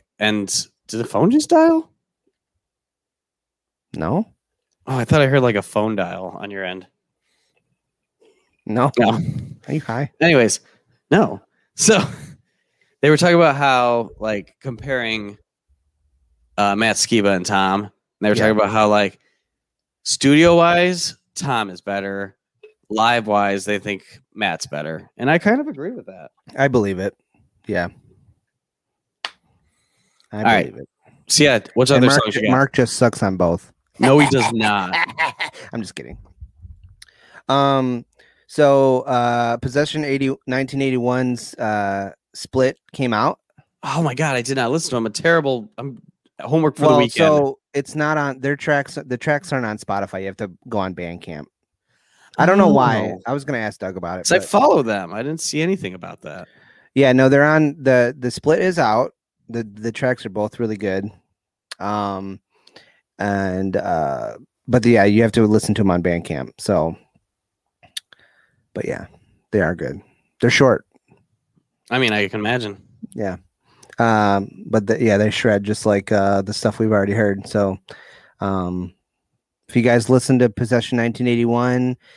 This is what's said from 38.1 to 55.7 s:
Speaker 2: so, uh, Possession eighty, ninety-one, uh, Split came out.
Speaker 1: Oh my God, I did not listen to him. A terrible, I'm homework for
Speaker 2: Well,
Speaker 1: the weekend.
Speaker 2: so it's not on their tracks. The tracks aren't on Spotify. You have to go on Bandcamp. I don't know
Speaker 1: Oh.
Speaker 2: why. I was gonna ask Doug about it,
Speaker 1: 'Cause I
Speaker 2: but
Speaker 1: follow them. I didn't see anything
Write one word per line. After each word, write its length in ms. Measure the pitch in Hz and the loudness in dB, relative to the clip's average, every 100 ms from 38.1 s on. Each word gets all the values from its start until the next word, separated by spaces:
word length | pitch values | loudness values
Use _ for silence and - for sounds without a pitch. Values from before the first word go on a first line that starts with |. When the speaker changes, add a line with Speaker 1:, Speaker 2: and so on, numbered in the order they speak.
| _ _ _ _ | _ _ _ _
Speaker 2:
so, 540 | - 143 135 135 127 | 2 4 6 4 2
uh, 560 | 123 123 120 120 117 120 | 0 0 0 0 -2 -2
Possession 460 | 135 139 147 156 | -2 -2 -2 -4
eighty, 300 | 147 135 135 135 - | -4 -2 -2 -4 -4
ninety-one, 920 | 131 135 135 135 127 120 127 123 120 - - | -4 -4 -4 -2 0 0 0 -2 -4 -8 -8
uh, 500 | 110 107 101 98 98 - _ | -4 -2 -2 -4 -8 -14 _
Split 460 | - - 131 131 - _ | -18 -6 0 0 -2 _
came 200 | - 127 | -6 -2
out. 260 | 107 139 - _ _ _ _ | 0 0 -4 _ _ _ _
Speaker 1:
Oh 180 | - 156 | -8 -4
my 140 | 156 127 | -2 -2
God, 200 | 156 127 | -2 -2
I 60 | |
did 140 | 120 135 | -4 -2
not 160 | 120 | -2
listen 180 | 160 - | -2 -4
to 40 | 123 | -4
him. 80 | 113 | -4
A 40 | |
terrible, 580 | - 165 165 139 123 107 - | -2 0 2 0 -4 -8 -14
I'm 240 | 139 113 _ _ _ - | -14 -14 _ _ _ -14
homework 340 | - 160 156 147 | -2 0 0 2
for 80 | 151 | 4
Speaker 2:
Well, 40 | |
Speaker 1:
the 40 | 147 | 4
weekend. 280 | 117 - 160 | 2 2 4
Speaker 2:
so 320 | 151 139 135 _ | 4 2 -4 _
it's 220 | 139 131 156 | -8 -6 -4
not 220 | 151 156 | -2 0
on 220 | 143 135 | -2 -4
their 160 | 139 143 | -4 -2
tracks. 400 | 160 143 135 143 | 0 -2 -2 -10
The 140 | 143 123 | -8 -4
tracks 360 | 156 147 - | -2 -2 -2
aren't 120 | 131 113 | -4 -4
on 120 | 107 | -6
Spotify. 440 | - 101 98 95 | -6 -4 -4 -8
You 60 | 95 | -8
have 100 | 98 | -8
to 140 | 101 87 - | -12 -12 -8
go 120 | 104 | -4
on 160 | 95 87 | -4 -6
Bandcamp. 500 | 85 85 - 76 - _ _ _ _ _ _ _ _ - | -10 -12 -14 -14 -16 _ _ _ _ _ _ _ _ 0
I 80 | 160 | 4
don't 120 | 202 | 6
know 120 | 180 | 6
Speaker 1:
Oh. 40 | |
Speaker 2:
why. 420 | 139 123 110 107 92 117 | 6 4 2 -2 -6 -6
I 80 | |
was 120 | 143 139 | -6 -4
gonna 140 | 123 | -6
ask 200 | 107 - | -6 -8
Doug 160 | 95 92 | -10 -8
about 220 | 87 92 | -8 -6
it, 40 | |
Speaker 1:
'Cause 80 | - | 0
I 80 | 185 | 0
Speaker 2:
but 80 | 190 | 2
Speaker 1:
follow 340 | 202 285 190 | 2 4 4
them. 320 | 113 101 85 | 2 -2 -6
I 80 | 104 | -8
didn't 180 | 139 160 | -8 -8
see 200 | - 151 | -6 -4
anything 320 | 170 | -2